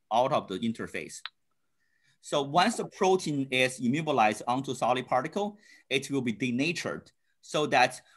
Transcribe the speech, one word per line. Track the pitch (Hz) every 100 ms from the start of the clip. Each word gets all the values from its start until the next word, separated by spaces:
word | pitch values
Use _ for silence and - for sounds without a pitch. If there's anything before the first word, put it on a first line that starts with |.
| -
out | 113 131
of | 131 98
the | 92
interface. | 117 113 92 90 73 - - _ _ _ _ _ _ _ _ _
So | - 151
once | 139 160 202 226
the |
protein | 185 - 190 190 175 143 135
is | 127 127 -
immobilized | 120 143 156 135 107 107 -
onto | 127 135
solid | 127 120 127 123
particle, | 131 151 190 208 - _ - -
it | 135 135
will | 139
be | 120
denatured, | 104 127 120 151 170 98 76 - _ _ _
so | - 156 147
that | 135 127 - -